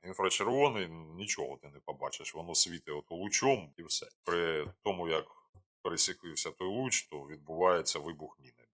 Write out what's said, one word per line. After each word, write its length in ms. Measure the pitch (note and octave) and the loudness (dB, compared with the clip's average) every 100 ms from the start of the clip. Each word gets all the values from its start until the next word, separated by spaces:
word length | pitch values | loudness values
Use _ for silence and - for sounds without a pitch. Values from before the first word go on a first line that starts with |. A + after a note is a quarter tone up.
| F#2 | -10
інфрачервоний, 760 | F#2 F#2+ - G#2+ B2+ C#3+ A2+ F2+ | 0 2 4 2 6 4 4 -4
нічого 680 | E2 D#2 E2 G#2 - C2+ C#2 | -6 -12 -10 -4 -2 -4 -6
ти 60 | D2 | -14
не 120 | C#2+ | -18
побачиш, 560 | - C#2+ C#2 - - D2+ | -10 -6 -6 -6 -10 -10
воно 200 | E2+ E2 | -2 2
світить 400 | - F2 - D2+ | 2 0 -8 -8
ото 200 | - E2+ | -8 -8
лучом 540 | G2+ - C3 B2+ D#2 - | -2 2 4 4 0 -14
і 60 | |
все. 240 | E2 - - _ | -4 -4 -4 _
При 440 | - F2 E2+ D#2+ D2+ - | 0 2 2 0 -2 -4
тому, 240 | G#2 F#2 E2+ | -2 -2 0
як 180 | D#2+ - - _ - _ _ | 0 -2 -12 _ -20 _ _
пересікився 680 | - G#2+ - F#2 E2+ D#2 E2+ | -4 0 0 0 -6 -4 -4
той 160 | E2 F#2 | -4 -4
луч, 340 | G#2+ C3 A#2+ | -2 0 0
то 180 | - D2+ | -2 -12
відбувається 800 | C#2+ D2+ D2 D#2+ F#2 F2 D#2 D#2+ | -12 -14 -10 2 6 6 2 -2
вибух 400 | D2+ D#2+ D2+ - | -4 -10 -12 -16
міни. 140 | C2+ B1 A#1 | -20 _ _